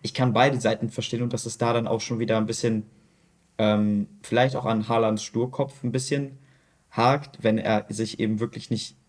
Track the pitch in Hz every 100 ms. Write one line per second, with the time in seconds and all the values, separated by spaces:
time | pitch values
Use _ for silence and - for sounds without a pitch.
0 | - - 131 110 139 127 113 110 120 -
1 | - 117 120 117 117 - 117 117 113 110
2 | - 117 113 110 110 113 120 110 107 _
3 | _ _ _ _ _ - 107 107 104 104
4 | 101 - - 117 131 131 - 110 110 117
5 | 110 107 - 117 123 - 135 - 123 127
6 | 131 139 139 135 _ _ _ _ _ -
7 | 120 143 143 - 113 110 107 107 - 107
8 | 110 - 113 107 117 - - 117 - -